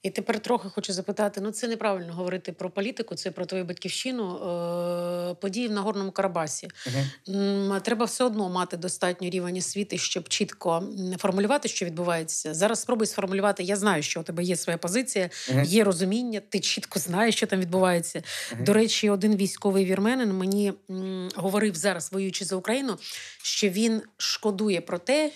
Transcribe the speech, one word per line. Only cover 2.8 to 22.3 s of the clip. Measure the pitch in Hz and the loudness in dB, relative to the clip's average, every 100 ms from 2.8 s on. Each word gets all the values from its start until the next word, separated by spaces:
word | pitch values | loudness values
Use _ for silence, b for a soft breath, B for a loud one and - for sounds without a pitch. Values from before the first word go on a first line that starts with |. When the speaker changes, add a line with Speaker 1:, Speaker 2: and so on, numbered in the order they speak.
| 202 - 226 | -4 -4 -6
Speaker 1:
це | - 190 | -6 -6
про | 175 180 | -6 -4
твою | 190 | -4
батьківщину, | 180 180 185 - - 233 196 180 180 175 175 175 175 175 175 175 175 | -4 -6 -6 -4 -4 -4 -4 -4 -4 -2 -2 -2 -2 -2 -2 -2 -4
е, | |
події | 175 202 196 240 | -4 -4 -2 -2
в | |
Нагорному | 208 196 202 196 | 0 0 -2 -2
Карабасі. | 185 190 175 156 - 175 - - | 0 0 0 -2 -4 -10 -10 -4
Speaker 2:
Мгм. | 127 139 - - 196 | 0 0 -4 -4 0
Speaker 1:
М, | 196 196 196 196 | 2 2 2 0
треба | 196 233 | 0 0
все | 226 - | 0 2
одно | 247 214 190 | 2 2 0
мати | 180 - 175 | 0 -2 -2
достатній | 180 - 180 180 180 | -6 -2 -2 0 -2
рівень | 185 175 180 | -2 -2 -4
освіти, | 165 196 208 - | -4 -4 -4 -2
щоб | - - - | -2 -4 -2
чітко, | - - - 175 165 | -2 -2 -2 0 0
м, | 196 208 185 185 | 0 -6 -4 0
формулювати, | 196 185 202 285 - | 2 4 4 4 2
що | - 175 | -2 -4
відбувається. | 160 175 170 160 - 156 | -2 0 0 0 -4 -4
Зараз | 156 196 226 | 2 2 2
спробуй | - 240 208 | 0 0 2
сформулювати, | - 190 190 202 196 | 0 -2 2 2 0
я | 180 202 | 0 2
знаю, | 208 165 | 4 2
що | 147 170 | 0 -4
у | |
тебе | 165 165 | -6 -4
є | 180 170 | 0 0
своя | - 170 | -2 -2
позиція, | 175 202 262 208 180 B B | 0 0 0 0 -2 B B
Speaker 2:
Мгм. | 131 | 2
Speaker 1:
є | 139 196 | 6 6
розуміння, | 202 175 185 214 247 214 - | 6 4 2 0 -2 -6 -4
ти | 202 | -2
чітко | - - - 196 | 0 -2 -2 -4
знаєш, | - 175 226 - | -2 2 4 4
що | - | 2
там | 190 | 0
відбувається. | 180 185 185 175 170 160 - B B | 2 4 4 4 0 -8 -8 B B
Speaker 2:
Мгм. | 113 | -2
Speaker 1:
До | 123 | 4
речі, | 214 226 - 214 | 6 6 4 2
один | 202 214 208 | 4 4 4
військовий | 196 - 202 190 | 2 2 2 4
вірменин | 185 190 208 262 233 | 4 4 4 4 2
мені, | 190 185 196 202 196 _ | 2 2 2 2 -2 _
м, | 185 190 185 180 196 | -6 -4 -6 -6 -4
говорив | 185 196 214 | 0 2 2
зараз, | 165 202 175 - | 2 0 -2 -4
воюючи | 190 196 | -2 -2